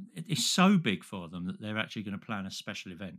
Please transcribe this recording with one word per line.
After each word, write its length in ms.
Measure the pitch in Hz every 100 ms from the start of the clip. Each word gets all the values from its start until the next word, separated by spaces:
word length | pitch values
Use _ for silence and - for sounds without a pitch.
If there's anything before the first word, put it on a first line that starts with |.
| 196
it, 100 | 170 -
it's 180 | 156 -
so 320 | - 190 196
big 240 | 120 90
for 260 | - 98 82
them 180 | 87 90
that 140 | 95
they're 180 | 107 107
actually 240 | - 113
gonna 160 | 101 98
plan 280 | - 104 95
a 40 |
special 420 | - - 98 98
event 240 | 87 95